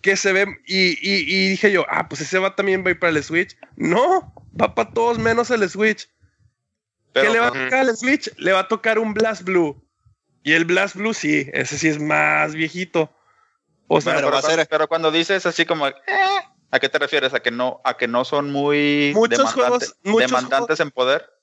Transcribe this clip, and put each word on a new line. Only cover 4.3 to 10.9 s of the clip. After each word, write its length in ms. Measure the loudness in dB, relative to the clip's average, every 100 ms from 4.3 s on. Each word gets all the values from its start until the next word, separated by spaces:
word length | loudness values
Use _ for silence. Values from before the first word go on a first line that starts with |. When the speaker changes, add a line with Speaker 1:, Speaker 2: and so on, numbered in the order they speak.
| -20 -20 -2
Speaker 1:
va 140 | -2
para 180 | 0 -4
todos 260 | 0 0 0
menos 320 | 0 0 0
el 180 | 0 -2
Switch. 400 | 0 0 0 -8 _ _ _ _ _ _ _ _ _ _
Speaker 2:
Pero 140 | 0 2
Speaker 1:
¿Qué 60 |
le 60 | 2
va 80 | 0
a 40 |
Speaker 3:
Ujú. 80 | -2 -2
Speaker 1:
tocar 140 | 0
al 180 | 2 0
Switch? 340 | 0 0 -2 -4
Le 140 | 0
va 60 | 2
a 60 | 2
tocar 300 | -2 0 0
un 140 | -2
Blast 300 | 0 -2 -2
Blue. 400 | 0 2 2 -2 _ _ _ _ _ _
Y 100 | 0
el 120 | 2 4
Blast 300 | 0 0